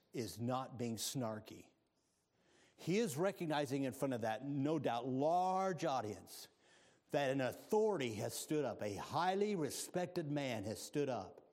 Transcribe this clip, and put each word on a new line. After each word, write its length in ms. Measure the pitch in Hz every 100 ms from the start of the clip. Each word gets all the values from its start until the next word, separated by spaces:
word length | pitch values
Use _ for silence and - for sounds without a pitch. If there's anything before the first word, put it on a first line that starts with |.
| _
is 260 | - 107 95
not 400 | 120 127 131 120
being 160 | 120 110
snarky. 680 | - 139 113 107 104 95 - _ _ _ _ _ _ _ _ - - -
He 200 | - 196
is 180 | 233 135
recognizing 680 | 190 - 165 147 139 139
in 100 | 135
front 200 | 110 139
of 80 | 120
that, 240 | 110 110 143
no 340 | 143 139 160
doubt, 280 | 135 117 131
large 800 | 127 151 175 185 185 190 160 160
audience 600 | 131 107 92 - - - _ - - - _ _
that 180 | 147 139
an 120 | 139
authority 720 | 127 - - 214 214 185 123
has 200 | 104 117
stood 300 | - - 151
up, 180 | 131 98
a 140 | 104 98
highly 600 | - 139 180 196 208 196
respected 760 | 139 - - 175 175 180 143
man 320 | 147 139 110
has 180 | 101 104
stood 280 | - 147 139
up. 320 | 117 90 - -